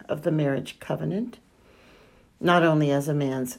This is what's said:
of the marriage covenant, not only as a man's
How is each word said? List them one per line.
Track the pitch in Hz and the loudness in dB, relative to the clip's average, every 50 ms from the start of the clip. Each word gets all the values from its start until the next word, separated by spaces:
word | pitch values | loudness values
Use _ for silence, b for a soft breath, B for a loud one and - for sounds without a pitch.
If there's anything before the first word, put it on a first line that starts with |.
| - - | -8 -6
of | - 151 | -6 -4
the | - 170 | -2 0
marriage | 156 156 147 139 135 139 139 - - _ | 0 2 0 0 -2 -2 -6 -8 -14 _
covenant, | - - 151 151 156 156 180 208 247 240 - - b b b b b b b b b b b b b b b b b b b - | -8 -8 -6 -4 -4 -4 -4 -4 -6 -6 -10 -18 b b b b b b b b b b b b b b b b b b b -2
not | - 175 175 175 | 2 4 4 6
only | 165 165 156 151 151 143 | 6 4 4 4 4 2
as | 139 143 143 160 | 2 0 0 0
a | |
man's | 147 147 139 131 131 131 127 123 - | -2 0 0 -2 -2 -4 -4 -6 -8